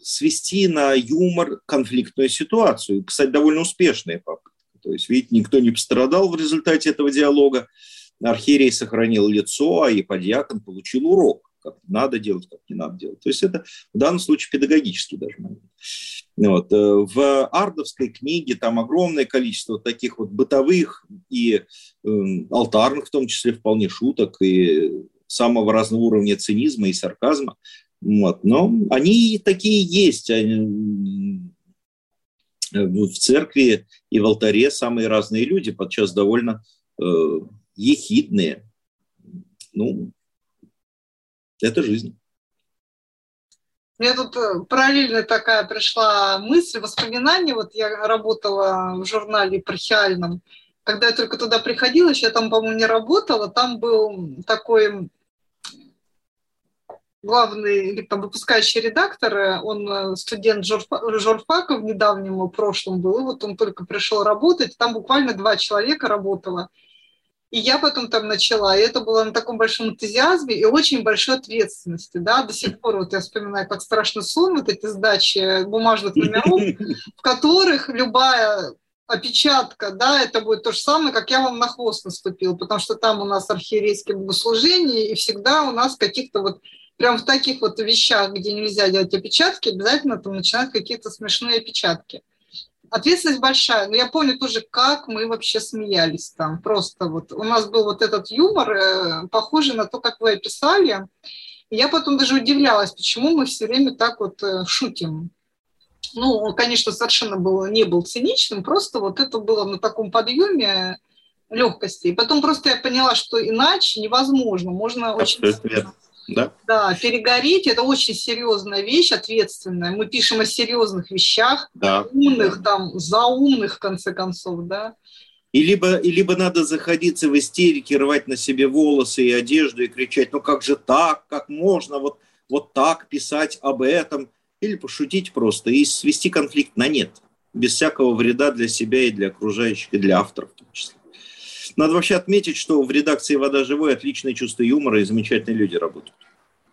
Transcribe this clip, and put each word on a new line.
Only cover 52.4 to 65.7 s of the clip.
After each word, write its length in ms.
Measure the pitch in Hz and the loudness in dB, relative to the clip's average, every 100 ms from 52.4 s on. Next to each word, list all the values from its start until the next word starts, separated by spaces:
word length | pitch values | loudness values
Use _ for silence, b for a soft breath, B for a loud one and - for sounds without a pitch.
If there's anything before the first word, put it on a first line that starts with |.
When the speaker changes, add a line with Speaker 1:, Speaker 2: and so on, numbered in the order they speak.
| 226 | 0
Speaker 2:
по-моему, 260 | 220 220 220 | 0 0 -2
не 100 | 220 | 2
работала, 600 | 226 226 392 427 226 202 | 0 2 0 2 -2 0
там 300 | 240 254 233 | -2 -2 -2
был 640 | 233 220 214 190 165 131 180 | 0 2 2 -4 -12 -12 -4
такой 640 | 220 240 220 208 202 175 _ _ _ _ _ - - _ _ _ _ _ _ _ _ _ _ _ - _ _ | -4 2 2 2 0 -12 _ _ _ _ _ -20 -20 _ _ _ _ _ _ _ _ _ _ _ -20 _ _
главный 640 | 202 240 220 208 208 202 190 | 0 2 2 0 0 0 0
или 140 | 208 | -6
там 180 | - 202 | -6 -6
выпускающий 600 | 196 - - 226 - 226 | -6 -10 0 2 2 0
редактор, 560 | 226 220 392 - 226 202 | 0 0 -2 -2 -4 0
э, 240 | 196 185 | -2 -2
он, 260 | 214 208 202 | -6 -8 -6
э, 280 | 196 190 185 | -6 -6 -8
студент 480 | - 220 220 208 180 | -8 -2 0 0 -2
журфа-, 520 | 220 - - 226 214 | -4 -4 -6 -2 0
журфака 600 | 214 220 - 339 349 233 | 2 0 0 -2 0 -4
в 60 | |
недавнем 640 | 214 202 214 196 190 190 185 | -4 0 2 2 -4 -4 -4
прошлом 500 | - 208 - 196 185 | -2 -2 -2 -4 -2
был, 180 | 185 226 | 0 0
и 40 | |
вот 220 | 262 254 | -2 -6
он 120 | 208 190 | -8 -4
только 300 | 202 185 175 | -4 -4 -8
пришёл 380 | 202 - 208 | -6 -2 0
работать, 520 | 214 208 320 349 247 - | 2 2 2 2 0 -2
там 160 | 240 | -4
буквально 400 | 220 - 277 262 | -4 0 0 2
два 240 | 190 214 196 | 0 0 0
человека 520 | - | 0